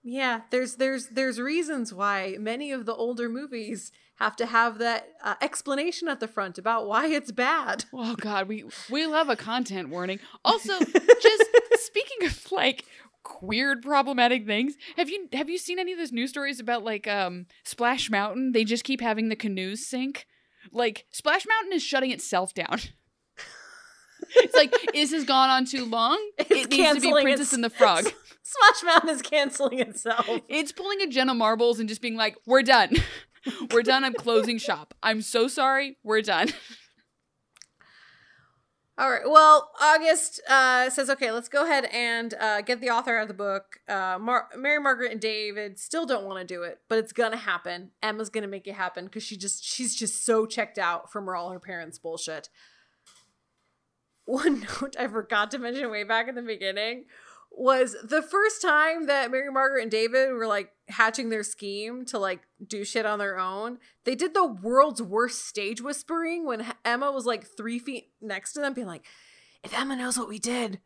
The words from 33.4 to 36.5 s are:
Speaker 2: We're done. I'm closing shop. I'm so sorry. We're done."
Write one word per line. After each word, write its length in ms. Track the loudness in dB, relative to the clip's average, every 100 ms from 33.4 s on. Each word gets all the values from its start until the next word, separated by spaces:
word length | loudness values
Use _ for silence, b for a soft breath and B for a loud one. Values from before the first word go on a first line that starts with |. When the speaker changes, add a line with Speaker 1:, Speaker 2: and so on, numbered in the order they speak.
| -10 -8 2
Speaker 2:
We're 100 | 2
done. 220 | 4 2
I'm 100 | 2
closing 440 | -2 0 2 2 -4
shop. 360 | -4 -6 -6 -4
I'm 200 | -2 -2
so 260 | -2 0 0
sorry. 500 | 2 2 2 -2 -8
We're 180 | -2 0
done." 280 | 2 0 0